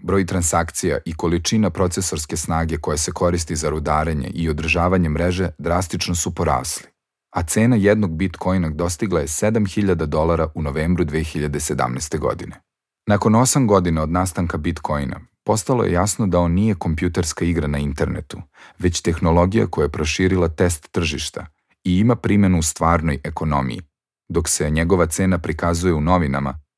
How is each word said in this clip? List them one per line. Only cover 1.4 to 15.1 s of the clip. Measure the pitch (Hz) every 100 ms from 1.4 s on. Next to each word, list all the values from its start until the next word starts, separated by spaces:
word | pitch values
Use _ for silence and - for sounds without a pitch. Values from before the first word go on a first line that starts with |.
| - 113 101
procesorske | 85 92 98 92 80 - 80
snage | - 82 82 78
koja | 78 76
se | -
koristi | - 87 85 - 78
za | 76
rudarenje | 76 76 76 78 76 67
i | - 82
održavanje | 76 78 80 87 92 82
mreže | 76 87 90 87 -
drastično | 85 87 95 87 -
su | 87 92
porasli, | 85 80 65 65 - - _ _ _ _
a | -
cena | 85 107 117 120
jednog | 98 107 98 80
bitcoina | 92 - 92 95 82
dostigla | 76 85 - 107 87
je | 73
sedam | - 107 113 101
hiljada | - 101 87 78
dolara | 78 82 82 78
u | 85
novembru | 73 69 80 85
dve | 78 78
hiljade | 80 78 76 73
sedamnaeste | - 67 64 64 - 78
godine. | 73 - - - _ _ _ _ -
Nakon | 101 113
osam | 110 165 147 117
godina | 98 87 80
od | 78
nastanka | 87 92 - 85 80
bitcoina, | 82 78 - 73 67